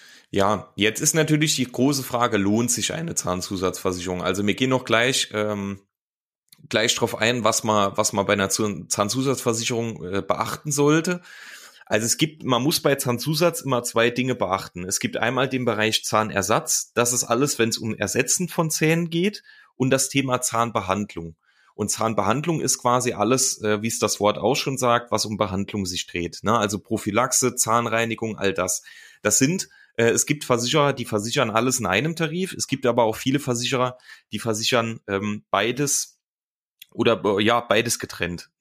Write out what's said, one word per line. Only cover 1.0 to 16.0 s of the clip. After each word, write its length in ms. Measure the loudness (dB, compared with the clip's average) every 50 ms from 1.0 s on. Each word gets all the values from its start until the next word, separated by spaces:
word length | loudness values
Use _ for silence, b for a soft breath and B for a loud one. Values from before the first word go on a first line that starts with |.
ist 120 | 0 0 2
natürlich 440 | 2 2 4 2 2 2 2 0 0
die 120 | -2 -4
große 340 | 0 2 2 2 2 0 -2
Frage, 340 | -4 -2 0 0 2 2 2
lohnt 340 | 2 4 4 2 2 2
sich 220 | 0 -2 -2 -2 -4
eine 220 | -4 -6 -6 -6
Zahnzusatzversicherung? 1080 | -4 -2 -2 -2 -2 -4 -4 -4 -2 -2 -2 -2 -2 -2 -4 -2 -2 -4 -4 -4 -2 -2
Also 240 | -2 0 0 0 0
wir 60 | 0
gehen 160 | 2 2 2
noch 160 | 2 0 0
gleich, 440 | 2 2 2 2 2 2 0 -2 -2 -2
ähm, 480 | -2 -2 -2 -2 -4 -4 -6 -8 -10 -14 _ _ _ _ _ _ _ _ _ _ _ _ _ -20 -20 -8 -2
gleich 280 | 0 2 2 2 2
drauf 200 | 0 0 -2 0 0
ein, 240 | 0 0 2 2 2
was 200 | 0 0 2 2
man, 320 | 2 4 4 4 2 2
was 160 | 0 0 0
man 140 | 0 0 0
bei 80 | 2 2
einer 160 | 2 2 0
Zu-, 360 | 0 0 -2 -2 -2 -6 -6 -4
Zahnzusatzversicherung, 1160 | -2 0 0 0 0 0 0 0 -2 0 0 0 0 0 -2 -2 -2 -2 -2 -4 -6 -8 -8
äh, 180 | -4 -4 -2
beachten 500 | -2 0 -2 -2 -2 -4 -4 -6 -6 -4
sollte. 500 | 0 2 4 4 4 4 2 0 -4 -6 B B B B B B B B B B B B B
Also 200 | -2 -2 0 0 0
es 100 | 0 0
gibt, 260 | 0 0 -2 -4 -2
man 200 | 0 0 2 2
muss 160 | 2 0 0
bei 160 | 0 0 0
Zahnzusatz 680 | 0 0 -2 -2 -2 -2 -2 0 2 2 2 2 0
immer 220 | -2 -2 -2 -2 -2
zwei 260 | 0 0 2 2 2
Dinge 240 | 2 0 -2 -2 -2
beachten. 500 | -2 0 0 0 -2 -4 -6 -10 -10 -6
Es 140 | -4 -4 -4
gibt 180 | -4 -4 -2 -2
einmal 300 | -2 0 0 0 0 0
den 180 | -2 -2 -2
Bereich 380 | 0 0 2 2 0 0 0